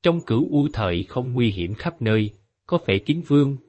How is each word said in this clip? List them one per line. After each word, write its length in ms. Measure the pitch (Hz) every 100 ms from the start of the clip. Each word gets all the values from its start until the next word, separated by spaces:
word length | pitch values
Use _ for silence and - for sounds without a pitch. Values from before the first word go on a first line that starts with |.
Trong 180 | 180 170
cửu 260 | - 113 165
u 160 | 147 147
thời 300 | - 98 87
không 300 | - - 127
nguy 180 | 123 117
hiểm 220 | 95 85
khắp 280 | 104 170 165
nơi, 280 | 113 110 107 - _ _ -
có 100 | 170
Phệ 220 | - 98
Kính 220 | - 165
Vương 360 | 170 147 139 135